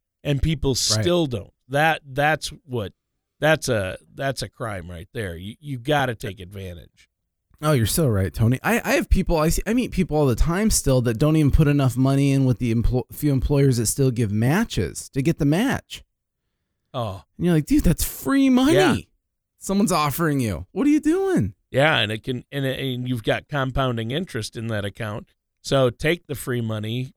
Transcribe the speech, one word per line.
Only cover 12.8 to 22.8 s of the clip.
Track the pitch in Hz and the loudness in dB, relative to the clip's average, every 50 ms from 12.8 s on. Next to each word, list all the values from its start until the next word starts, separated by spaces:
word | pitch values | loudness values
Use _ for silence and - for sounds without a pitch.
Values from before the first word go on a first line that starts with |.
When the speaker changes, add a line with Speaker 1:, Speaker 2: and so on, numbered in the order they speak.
| 110 - 117 127 120 - | 2 2 0 0 -4 -4
Speaker 2:
few | - - - 147 | -10 -2 -2 0
employers | 139 131 - - 147 139 139 135 127 | 0 0 0 2 2 4 4 4 4
that | 117 113 | 2 0
still | - - - 135 131 | -2 0 2 0 0
give | 120 110 120 101 | 2 0 -2 0
matches | 101 107 110 123 151 196 233 - - - 95 69 53 - - - | 0 0 2 2 2 0 0 -2 -2 -4 -4 -4 -6 -10 -16 -8
to | _ 131 | _ -2
get | 131 - - - | 0 0 0 2
the | 151 | 2
match. | 143 151 180 240 277 202 - - _ - - - _ _ _ _ _ _ _ _ _ _ _ _ _ _ _ _ _ | 2 2 2 0 0 -2 -4 -6 _ -18 -20 -20 _ _ _ _ _ _ _ _ _ _ _ _ _ _ _ _ _
Speaker 1:
Oh. | - 131 117 107 95 92 - _ _ | -8 -6 -6 -6 -8 -10 -14 _ _
Speaker 2:
And | - 165 | -2 0
you're | 175 170 | 2 2
like, | 156 147 | 2 2
"Dude, | - 269 302 - | 2 0 4 4
that's | 180 156 - | 4 2 2
free | - - - - - 262 269 277 269 269 | -2 -6 -8 -8 -4 0 2 4 4 4
money | 254 247 262 277 330 | 4 4 4 6 4
Speaker 1:
Yeah. | - 381 330 190 - 78 _ _ _ _ _ _ _ _ _ _ _ | 4 4 4 2 0 -4 _ _ _ _ _ _ _ _ _ _ _
Speaker 2:
someone's | - - 190 98 208 - | -6 -2 0 0 0 0
offering | 185 160 151 147 131 - 170 156 143 139 | 0 0 0 -2 0 0 0 0 0 0
you. | 123 110 92 76 92 _ | -2 -2 -4 -6 -8 _
What | _ 185 269 294 | _ -2 2 2
are | |
you | 294 302 | 2 2
doing?" | - 302 330 381 381 392 370 - 110 92 - _ _ _ | 2 2 0 2 0 0 0 0 0 -2 -4 _ _ _
Speaker 1:
Yeah, | - 123 143 160 151 123 | 0 2 2 2 2 2
and | 110 104 | 0 -2
it | 110 110 - | -4 -6 -6
can, | - 127 127 - _ | -6 -8 -8 -8 _
and, | - 143 135 | -8 -4 -4
and | 135 131 135 | -4 -4 -4